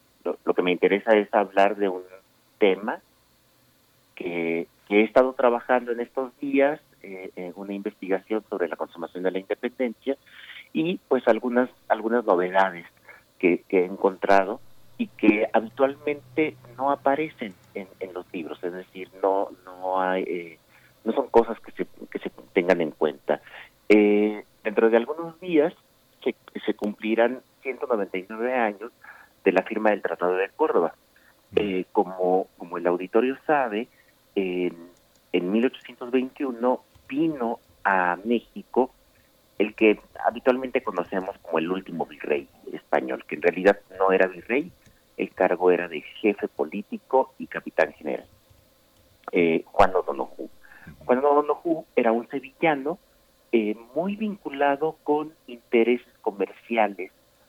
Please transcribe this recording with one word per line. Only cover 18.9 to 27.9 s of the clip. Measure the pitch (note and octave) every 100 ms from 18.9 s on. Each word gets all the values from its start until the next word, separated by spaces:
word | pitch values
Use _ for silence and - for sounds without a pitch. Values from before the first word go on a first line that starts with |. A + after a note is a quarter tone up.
| F#2+ F#2 F#2+
no, | G2 G2 G2 -
no | - F#2 F#2 F#2
hay, | F#2 F#2
eh, | - F2 E2+ E2 _ _ _ _
no | A2
son | A2+ B2+
cosas | A2+ A#2 A2
que | -
se, | - G2 - -
que | -
se | - - -
tengan | G2 F2 F2
en | D#2
cuenta. | - D#2 C#2 - D2 - - - _ -
Eh, | G#2 G#2 G#2 G#2+ G#2 - _
dentro | A2 G#2 A2+
de | A#2
algunos | A#2+ D#3 E3 E3
días | F#3 D#3+ D#3+ - _ _ _ _
se, | C3 - _ G#2+
se | -
cumplirán | G#2 G#2+ G#2 A2 A2 A#2 B2+ - _
ciento | C3+ B2
noventa | C3+